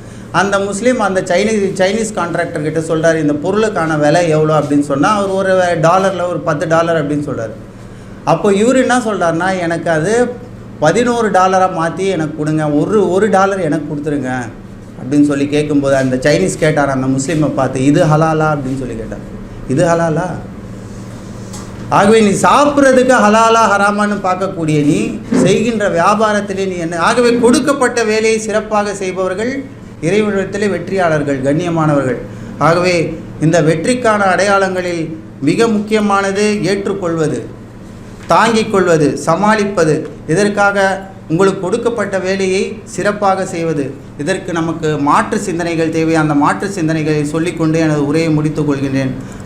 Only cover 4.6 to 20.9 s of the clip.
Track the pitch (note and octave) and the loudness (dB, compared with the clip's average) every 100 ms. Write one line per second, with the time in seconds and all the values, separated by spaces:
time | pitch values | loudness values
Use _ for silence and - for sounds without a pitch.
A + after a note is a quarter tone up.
4.6 | C#3 C#3+ C#3+ C#3 F#3+ G#3+ G3 F#3+ F#3+ F#3 | 2 0 0 0 2 2 0 0 2 2
5.6 | F3+ E3+ D#3 F#3+ F#3+ F3+ F3+ E3 D#3+ D3 | 2 2 2 4 2 0 -4 -2 -2 -2
6.6 | E3+ E3 E3+ D#3+ C#3+ D3 C#3+ A#2 A2 - | 0 2 2 0 0 -4 -4 -6 -8 -10
7.6 | - - - - - - - D#3+ G#3 G3 | -16 -18 -20 -18 -18 -6 0 2 4 4
8.6 | A#3 C4 B3+ B3 G#3+ F#3+ E3+ D#3+ F#3 F#3+ | 4 4 4 0 0 0 0 0 0 0
9.6 | E3 E3 E3+ D#3 F3 A#3 B3 - - - | -2 -2 0 0 0 0 0 -4 -14 -16
10.6 | - - D3+ G3+ A#3+ A#3+ G#3+ F#3 F#3 F#3 | -16 0 2 2 2 2 2 4 4 4
11.6 | F#3 E3 E3 D#3+ F#3+ E3+ D#3 - D3+ D#3 | 2 0 -4 -2 -2 -2 -4 -4 -2 0
12.6 | D3+ D3 D#3+ G#3+ F3+ F#3 G#3+ F#3+ G3 G3 | 0 0 2 2 2 2 2 2 2 0
13.6 | D#3+ D#3 D3 D3 D3+ C#3+ B2+ B2+ A#2 - | -2 -2 -4 -6 -4 -4 -4 -6 -8 -12
14.6 | - - - - B2+ D3 D3 C#3 C#3+ D3 | -18 -18 -18 -12 -2 2 4 2 0 -2
15.6 | D3 C#3+ C#3 C3+ C3 B2+ D3 E3 F#3 - | 0 0 2 2 2 0 2 2 0 0
16.6 | D#3 D3+ C#3 C3 C3 C3+ F3+ D#3 C#3 D3 | 0 2 0 0 0 -2 0 0 0 0
17.6 | C3 C#3 C3+ D#3+ D#3+ D#3 D#3+ D#3 D#3 D3 | -2 0 2 4 4 4 2 2 0 0
18.6 | C3 C3 B2 A2 G#2 G2+ - - - - | -4 -6 -6 -8 -8 -10 -12 -14 -14 -14
19.6 | - C3+ F3 E3+ E3 D3+ F3+ A2+ - - | -4 0 2 2 2 0 -4 -6 -10 -14
20.6 | - - - | -14 -14 -14